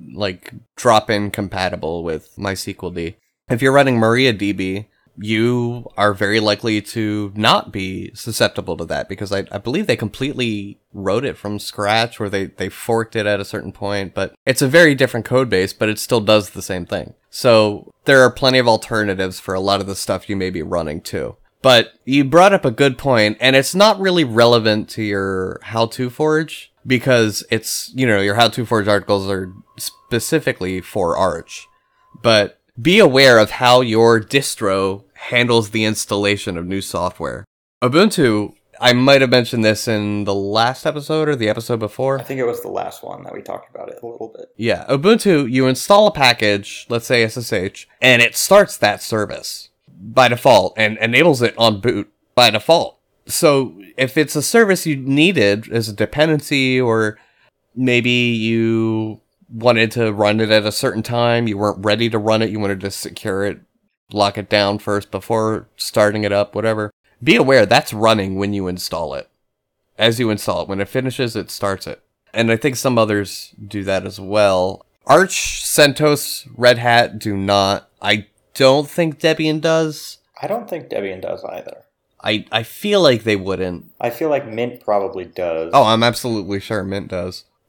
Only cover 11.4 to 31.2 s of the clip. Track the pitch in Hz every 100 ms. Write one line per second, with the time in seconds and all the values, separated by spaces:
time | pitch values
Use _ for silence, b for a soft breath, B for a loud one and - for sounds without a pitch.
11.4 | 101 104 - - 101 110 117 - 104 98
12.4 | 95 - 95 - - 113 110 113 104 101
13.4 | 98 107 - - 101 101 95 - 95 _
14.4 | - 131 139 160 165 135 131 117 104 123
15.4 | 131 95 98 - 107 107 - 120 104 107
16.4 | 98 - - 92 85 95 60 - _ -
17.4 | 131 110 107 104 - _ - 135 127 -
18.4 | 135 127 120 110 - 113 104 95 95 92
19.4 | - 92 98 101 95 95 - 95 - 98
20.4 | 92 92 80 87 78 78 - 95 62 -
21.4 | _ _ 131 120 113 _ - 139 135 156
22.4 | 190 190 143 113 139 123 139 120 107 107
23.4 | 127 135 135 180 214 202 190 180 135 110
24.4 | 117 120 110 107 - - 107 101 95 95
25.4 | 92 - - 113 113 - 127 120 156 156
26.4 | 156 - - _ - 123 135 120 110 98
27.4 | - 110 - - - 127 131 101 101 104
28.4 | 117 120 113 113 101 101 90 101 95 98
29.4 | 92 98 _ - - - - 117 - 160
30.4 | 139 - 92 92 87 107 85 -